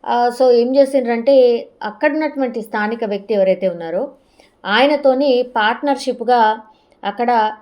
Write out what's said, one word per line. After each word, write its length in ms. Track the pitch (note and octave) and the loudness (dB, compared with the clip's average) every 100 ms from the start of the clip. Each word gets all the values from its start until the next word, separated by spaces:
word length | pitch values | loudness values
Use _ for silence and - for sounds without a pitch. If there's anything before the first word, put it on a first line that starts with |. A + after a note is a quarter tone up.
| - | -4
ఆ, 240 | A#3+ A#3+ A#3+ | 0 0 2
so 100 | C4 | 4
ఏం 240 | A#3+ A#3+ C4+ | 4 4 2
చేసిండ్రంటే 920 | C4+ C#4 A#3 A#3 A#3 C#4 B3 A#3 - _ | 4 2 0 -2 4 4 4 2 -4 _
అక్కడున్నటువంటి 760 | G#3 G#3 D4+ D4+ D#4 C#4 B3+ A#3 | -12 -2 -2 0 -4 -4 -6 -6
స్థానిక 440 | G#3+ A3 G#3+ A#3 A3+ | -8 -6 -4 -4 -6
వ్యక్తి 280 | G3+ G3 | -6 -4
ఎవరైతే 340 | G#3 F#3+ F#3 F#3+ | 0 2 0 -2
ఉన్నారో 440 | F3 E3 F3 C#4 - _ _ _ _ F#3+ | -6 -6 -6 -6 -10 _ _ _ _ -4
ఆయనతోని 800 | G#3+ C#4 D4 C#4+ C4 C#4+ B3 B3 A#3 | 0 2 2 0 2 2 0 0 -2
పార్ట్నర్‌షిప్‌గా 1040 | G#3+ A#3+ C#4+ C4+ - A#3+ A3+ B3 A3 A3 - _ _ _ | -2 -2 -2 -4 -4 -6 0 2 2 0 -8 _ _ _
అక్కడ 500 | G3 G#3 A#3+ A#3+ G#3+ G#3+ | -10 -4 -2 0 0 -4